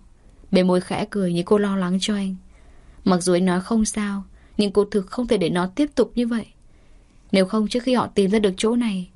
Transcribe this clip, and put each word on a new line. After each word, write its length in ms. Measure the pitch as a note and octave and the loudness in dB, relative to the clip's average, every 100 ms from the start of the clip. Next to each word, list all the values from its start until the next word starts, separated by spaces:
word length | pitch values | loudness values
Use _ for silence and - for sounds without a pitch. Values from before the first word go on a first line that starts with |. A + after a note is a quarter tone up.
| - _ - - - | -14 _ -20 -20 0
Bề 120 | F#3 | 2
môi 180 | F#3 F3+ | 4 2
khẽ 240 | F3+ F3+ G#3 | 0 -6 -4
cười 240 | G#3 F#3 | -2 -2
như 100 | E3+ F3 | -2 2
cô 120 | G#3+ | 2
lo 180 | G3+ G3 | 2 0
lắng 220 | F3+ F#3+ | -2 -2
cho 140 | F#3 G3+ | -2 -2
anh. 200 | G3 F#3 - - - - - - - | -4 -8 -14 -20 -20 -20 -20 -6 0
Mặc 180 | F3+ | 0
dù 100 | F3 | 2
anh 120 | F3 F#3 | 2 2
nói 160 | F3+ | 0
không 240 | F#3 A3+ G#3+ | 0 0 0
sao, 380 | - G#3 G3+ F#3+ - - - | -2 -6 -6 -10 -20 -10 -2
nhưng 140 | G3+ | 0
cô 140 | G3 G3+ | 2 0
thực 220 | G#3+ F#3 | -2 -4
không 200 | - A#3+ | -6 -2
thể 100 | G#3+ | 0
để 120 | E3 | 0
nó 180 | F3 F3+ | 0 -2
tiếp 220 | F#3 D4 - | -2 -2 0
tục 160 | A#3+ - | -2 0
như 120 | A#3+ | -4
vậy. 180 | A#3 - - - - - - _ _ - | -4 -8 -18 -20 -20 -20 -20 _ _ -2
Nếu 140 | F#3+ F#3 | 0 2
không, 220 | A3 G#3+ | 0 -2
trước 160 | B3 | -2
khi 100 | B3 | 0
họ 140 | B3 - | 0 0
tìm 240 | - F#3+ | 0 2
ra 80 | A3 | 2
được 140 | G#3 F#3 | 0 0
chỗ 180 | G#3+ A#3+ | 0 0
này 340 | A#3 F#3+ F3+ | -2 -4 -8